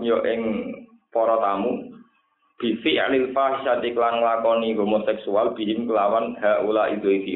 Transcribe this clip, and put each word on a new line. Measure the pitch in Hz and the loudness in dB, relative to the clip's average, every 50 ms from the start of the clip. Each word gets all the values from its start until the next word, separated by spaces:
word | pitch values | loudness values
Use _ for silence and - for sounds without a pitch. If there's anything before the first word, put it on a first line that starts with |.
| 117 | 0
yo | 117 117 - - | 0 2 2 2
ing | - 113 113 113 110 107 - - - - - - - _ _ _ _ | 0 -2 -2 -2 -4 -4 -4 -6 -8 -10 -14 -16 -20 _ _ _ _
para | - 117 113 110 113 113 107 | -2 0 2 2 2 2 2
tamu. | 98 98 98 107 123 - - - - - - - _ _ _ _ _ _ _ _ _ _ - 120 | 0 0 0 0 -2 -2 -4 -6 -12 -18 -20 -20 _ _ _ _ _ _ _ _ _ _ -6 -4
Bi | 117 107 110 - | -2 -2 -2 -2
fi'lil | 160 156 120 98 113 135 135 131 127 127 | 0 0 0 0 2 2 2 0 0 0
fahsyati | 135 135 135 135 135 127 131 123 117 117 120 | 0 0 0 0 -2 0 0 0 0 0 -2
klan | 120 117 117 117 117 117 117 | 0 0 0 0 2 2 2
nglakoni | 117 113 113 113 113 113 113 113 113 110 104 | 2 2 2 2 2 2 2 2 0 0 0
homoseksual | 101 101 107 107 104 110 107 104 - 104 98 104 117 - - 110 | 0 2 2 0 2 0 -2 -2 -2 -2 0 2 2 0 0 -2
bihim | 110 104 110 117 120 120 | -2 -2 -2 -2 -2 -2
kelawan | 113 104 101 104 113 113 117 - - - | 0 2 2 2 2 2 0 -2 -6 -2
haula | 107 104 107 - 101 104 107 107 107 107 107 | 0 2 2 2 2 0 2 2 2 0 0
idho | 104 101 98 | -2 2 2
iki | 98 98 - - 90 | 2 2 0 -4 -4